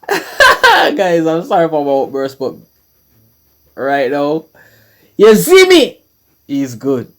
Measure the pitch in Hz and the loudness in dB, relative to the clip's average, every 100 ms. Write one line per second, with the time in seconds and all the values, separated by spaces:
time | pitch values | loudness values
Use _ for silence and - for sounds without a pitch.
0 | - 392 - - 523 - 494 403 - 302 | -8 -8 -8 -2 0 2 2 2 0 -2
1 | 185 170 160 160 180 202 165 156 143 139 | -2 0 0 -4 -2 -2 0 -2 -2 -2
2 | 117 135 135 135 131 87 _ _ _ _ | -4 -6 -8 -8 -10 -10 _ _ _ _
3 | _ _ _ _ _ _ _ - 131 139 | _ _ _ _ _ _ _ -10 -4 -2
4 | 127 143 143 160 156 _ _ _ _ _ | -2 -2 -2 -4 -8 _ _ _ _ _
5 | _ - 208 214 175 381 370 359 233 - | _ 2 4 4 4 4 6 4 2 -4
6 | _ _ _ _ _ 143 135 117 131 131 | _ _ _ _ _ -6 -6 -8 -4 -4
7 | 110 | -6